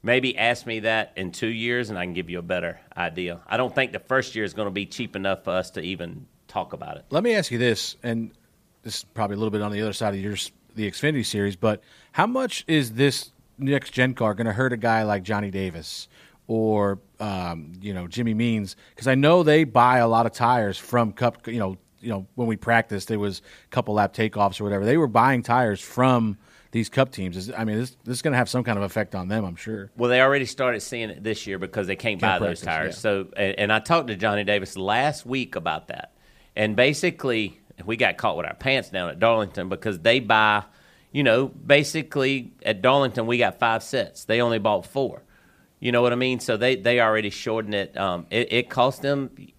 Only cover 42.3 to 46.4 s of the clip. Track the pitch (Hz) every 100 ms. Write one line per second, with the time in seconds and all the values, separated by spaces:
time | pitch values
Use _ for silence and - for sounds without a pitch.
42.3 | 135 120 _ - 101 127 139 135 117 113
43.3 | 120 110 - 117 113 - 131 98 - -
44.3 | 113 120 113 104 101 - 139 127 87 _
45.3 | _ _ _ _ _ 123 120 123 120 127
46.3 | 127